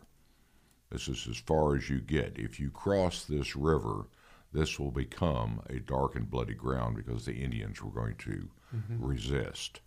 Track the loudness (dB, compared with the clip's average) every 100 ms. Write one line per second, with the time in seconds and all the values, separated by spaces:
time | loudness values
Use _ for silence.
0 | -18 _ -20 _ _ _ _ _ _ -6
1 | -4 -4 -4 -6 2 4 6 4 2 -2
2 | 2 2 2 -2 -6 -4 -4 -2 2 4
3 | 4 2 -2 0 0 2 4 6 4 -2
4 | -4 -12 -20 -20 -4 0 2 2 -2 0
5 | -2 2 2 4 0 -2 -4 -6 0 2
6 | 2 0 -2 -2 -2 -2 0 0 0 -2
7 | -2 -4 -4 -4 -2 -2 -4 -6 -6 -4
8 | -4 -4 -6 -6 -6 -12 -8 -6 -4 -2
9 | 0 0 0 0 0 -6 -10 -12